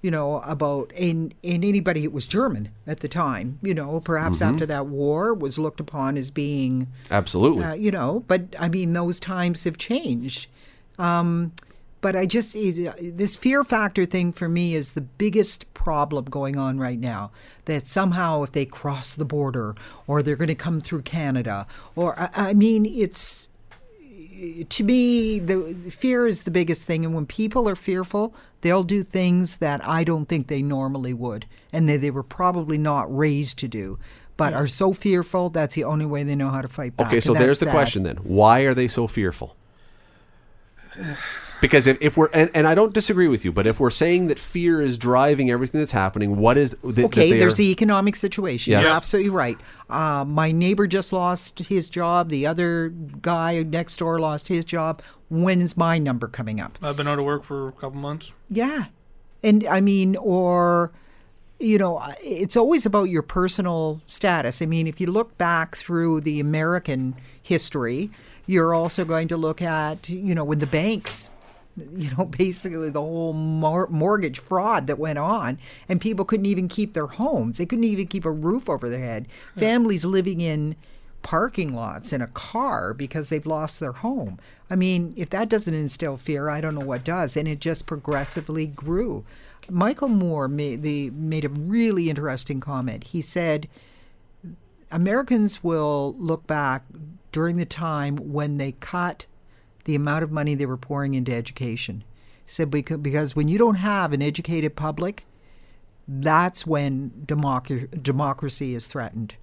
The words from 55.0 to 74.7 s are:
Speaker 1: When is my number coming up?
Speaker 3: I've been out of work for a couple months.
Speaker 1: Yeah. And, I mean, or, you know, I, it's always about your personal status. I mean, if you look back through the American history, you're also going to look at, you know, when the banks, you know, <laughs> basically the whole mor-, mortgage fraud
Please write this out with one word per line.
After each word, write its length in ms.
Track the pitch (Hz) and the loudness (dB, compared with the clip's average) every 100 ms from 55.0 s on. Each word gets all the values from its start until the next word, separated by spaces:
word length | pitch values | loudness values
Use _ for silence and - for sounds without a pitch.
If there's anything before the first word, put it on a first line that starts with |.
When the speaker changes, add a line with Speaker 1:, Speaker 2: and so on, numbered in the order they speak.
| - - - | -10 -20 -6
Speaker 1:
When 320 | 165 180 185 | 0 4 4
is 140 | 175 - | 2 2
my 220 | 165 165 | 2 2
number 280 | 143 123 113 | 2 -2 -4
coming 340 | - 113 107 | -6 -6 -4
up? 180 | 92 - | -6 -8
Speaker 3:
I've 140 | 147 143 | -8 -4
been 100 | 147 | -2
out 120 | 143 | 0
of 40 | |
work 200 | 139 147 | 0 -2
for 240 | - 139 135 | -4 -8 -8
a 40 | |
couple 280 | 131 135 139 | -8 -12 -8
months. 320 | 143 151 - - - | -8 -8 -12 -20 -6
Speaker 1:
Yeah. 360 | 208 247 302 196 _ _ - - - | -2 0 -2 -6 _ _ -20 -20 -4
And, 200 | 214 214 196 | 4 6 6
I 120 | 180 | 4
mean, 360 | 196 196 190 190 | 4 4 2 2
or, 720 | 220 180 180 175 175 175 170 - - - - - - - | 2 2 4 4 4 4 2 -4 -20 -20 -20 -20 -20 -4
you 180 | 233 208 | 2 4
know, 180 | 190 165 | 4 -2
I, 180 | - 139 | -6 -12
it's 360 | 294 180 196 240 | -8 -4 2 4
always 300 | 233 320 226 | 6 4 4
about 180 | 202 | 2
your 180 | 190 170 | 2 0
personal 800 | 151 - 185 180 185 165 160 156 - | 0 0 0 0 -2 0 -2 -4 -10
status. 540 | - 202 175 123 127 | -2 0 2 0 -2
I 60 | 160 | -2
mean, 220 | 165 160 | 0 -2
if 120 | 151 | -2
you 60 | 180 | -2
look 320 | 190 226 - | 0 -2 -2
back 380 | 175 170 160 - | 0 2 0 -6
through 460 | - 170 165 160 | -4 0 2 2
the 180 | 151 151 | 0 0
American 760 | 147 156 156 175 - 131 131 131 - - | 0 0 0 0 -2 -2 -2 -6 -14 -20
history, 720 | - 170 - 151 120 127 208 - - - - | -2 0 0 -4 -4 -4 -6 -10 -20 -18 0
you're 280 | 185 165 | 2 4
also 300 | 165 170 - | 2 0 -2
going 240 | 165 160 165 | 0 0 0
to 80 | 165 | -2
look 260 | 160 160 | -2 -2
at, 460 | 175 160 151 156 - | -2 -2 -2 -6 -8
you 260 | 180 196 | -6 -2
know, 80 | 170 | 0
when 140 | 147 151 | 0 0
the 80 | 147 | 0
banks, 640 | 156 185 220 - - - - - - - - 151 175 | 0 0 -2 -4 -8 -10 -16 -20 -20 -20 -18 -14 -8
you 140 | 147 127 | -6 -4
know, 60 | |
<laughs> 140 | 185 147 | -4 0
basically 520 | 185 180 190 160 156 | 0 0 -8 -6 -4
the 100 | 147 | -4
whole 320 | 151 165 165 | -4 -4 -4
mor-, 540 | 156 156 156 156 165 185 | -2 -2 0 2 2 0
mortgage 500 | 160 165 214 170 127 | 0 2 2 0 -4
fraud 480 | - 185 202 | -2 0 2